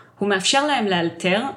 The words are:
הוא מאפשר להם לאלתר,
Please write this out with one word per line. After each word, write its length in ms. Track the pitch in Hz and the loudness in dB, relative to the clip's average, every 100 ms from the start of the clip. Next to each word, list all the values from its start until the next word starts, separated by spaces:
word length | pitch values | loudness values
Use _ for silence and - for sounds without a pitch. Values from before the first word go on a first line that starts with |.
| - - | -16 -4
הוא 100 | 202 | -2
מאפשר 380 | 190 - 277 294 | 0 2 2 2
להם 200 | 262 202 | 0 0
לאלתר, 540 | 175 165 165 185 202 254 | 0 0 -2 0 0 -2